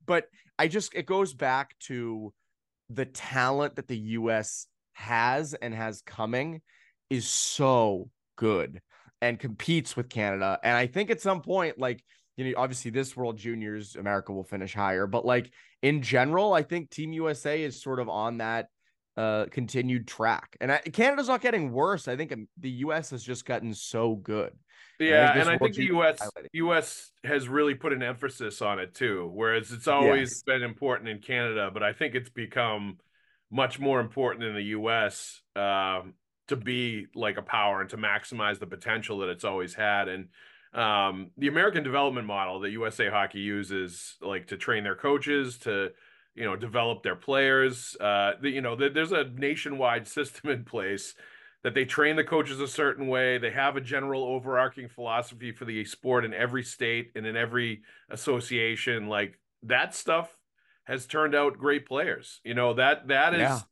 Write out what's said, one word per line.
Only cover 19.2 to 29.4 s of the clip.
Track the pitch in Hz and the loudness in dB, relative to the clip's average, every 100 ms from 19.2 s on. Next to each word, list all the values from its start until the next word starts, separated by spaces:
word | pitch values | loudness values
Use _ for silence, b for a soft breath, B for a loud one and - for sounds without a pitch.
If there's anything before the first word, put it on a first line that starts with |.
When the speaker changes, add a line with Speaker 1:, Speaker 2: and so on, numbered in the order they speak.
| 110 107 107 | 0 0 -2
Speaker 1:
continued | - 117 131 127 123 113 | -4 -4 -2 0 0 -2
track. | - 113 104 - - | 0 2 2 -2 -6
And | 127 | 0
I, | 147 | 0
Canada's | 165 - 254 285 254 | 0 2 4 4 2
not | 254 | 0
getting | 247 226 143 | 2 0 0
worse. | 120 170 190 135 | 2 2 0 -4
I | |
think, | 127 156 | -6 -4
um, | 127 107 - | -8 -12 -10
the | 135 | -8
U | 123 147 | -4 -2
S | 156 156 | -2 -4
has | 127 | -10
just | 107 127 | -8 -8
gotten | - 120 113 | -4 -4 -4
so | 104 - 113 113 | -8 -4 0 2
good. | 107 95 107 - - _ B B B | 0 -2 -2 -2 -6 _ B B B
And | 160 | 6
I | |
Speaker 2:
Yeah, | 151 | 8
Speaker 1:
think | 147 | 8
this | 139 | 8
Speaker 2:
and | 165 | 4
I | |
Speaker 1:
World | 170 | 4
Speaker 2:
think | - | 2
the | - 135 | 2 2
Speaker 1:
Juniors | 170 | 4
Speaker 2:
U | |
S, | 160 156 | 4 4
Speaker 1:
highlighted | 104 - | -2 -8
it. | - | -10
Speaker 2:
U | 165 165 | -2 2
S | 165 - - - _ | 2 2 -6 -16 _
has | 123 143 123 | -2 -2 0
really | 143 147 | 2 2
put | 131 - | 2 0
an | 135 | -2
emphasis | 123 123 135 - 110 - | -2 -4 -6 -6 -8 -4
on | 107 98 | -2 -2
it | 90 | -4
too, | - 123 98 85 | -2 -2 0 -4
whereas | 95 | -2